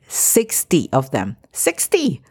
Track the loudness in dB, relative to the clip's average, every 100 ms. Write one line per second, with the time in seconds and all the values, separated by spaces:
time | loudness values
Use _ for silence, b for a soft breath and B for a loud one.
0 | -10 -2 2 2 2 -4 0 0 2 0
1 | 0 -4 -6 -10 _ -4 -4 -2 0 0
2 | 0 -4 _